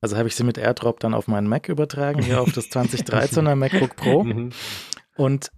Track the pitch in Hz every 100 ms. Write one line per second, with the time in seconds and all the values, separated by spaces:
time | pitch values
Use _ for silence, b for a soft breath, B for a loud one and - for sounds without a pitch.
0 | 113 104 117 - 123 117 117 120 117 113
1 | 113 110 - 104 104 110 - 156 151 143
2 | 143 143 - 127 123 - - 131 123 127
3 | - 110 135 - 156 139 135 190 127 -
4 | - 139 147 110 120 123 B B B B
5 | B - 139 139 -